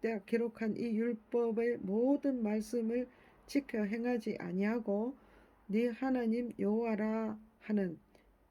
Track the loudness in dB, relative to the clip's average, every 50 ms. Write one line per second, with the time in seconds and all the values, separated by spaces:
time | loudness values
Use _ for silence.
0 | -2 -2 -2 -2 -2 0 0 0 0 -2 -2 -2 -2 -2 -2 -2 -2 -2 0 0
1 | 0 0 -2 -4 -4 -2 0 0 2 2 2 2 0 0 0 -2 -2 0 0 2
2 | 4 4 4 4 2 0 0 0 0 0 0 -2 -2 -2 -2 -2 0 0 0 -2
3 | -2 -4 -10 -18 -20 -20 -20 -20 -12 -2 0 0 0 0 -2 -2 0 0 -2 -2
4 | 0 0 0 0 0 -2 -4 -4 -4 -4 0 0 0 2 0 0 0 0 0 0
5 | -2 -4 -6 -10 -16 -20 -20 -20 -20 -20 -20 -20 -6 -2 2 2 2 2 0 -2
6 | 0 0 0 2 2 2 0 0 -2 -4 -4 -2 0 2 2 2 2 0 0 0
7 | 0 0 0 0 -2 -4 -6 -8 -14 -20 _ _ -4 0 0 2 2 0 -2 -6
8 | -12 _ -20 -20 _ -20 _ _ _ _